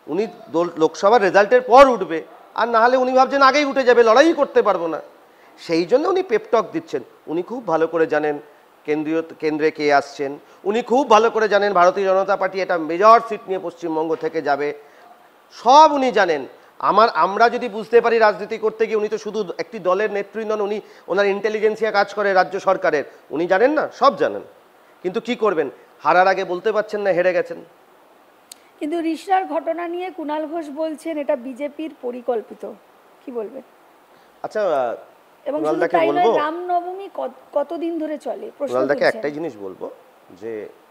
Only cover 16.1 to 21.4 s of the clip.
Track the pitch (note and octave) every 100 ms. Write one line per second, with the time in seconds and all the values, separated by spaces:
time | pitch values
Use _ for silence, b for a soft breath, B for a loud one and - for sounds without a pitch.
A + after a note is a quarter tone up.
16.1 | G3+ F#3 D3 B2 - b - C#3+ F#3+ A3+
17.1 | D#3+ F3 G3+ A#3 A#3 A#3+ G3+ G3+ A#3 A3+
18.1 | A3+ G#3+ F3 G3+ A3 G#3+ A3 A3 A3 G#3
19.1 | G#3+ G#3+ A3+ F3+ - D#3+ A3+ F3 F#3 G#3+
20.1 | G3+ G3+ G#3+ G#3+ G#3+ G3+ G#3 B B -
21.1 | F#3 G3+ G3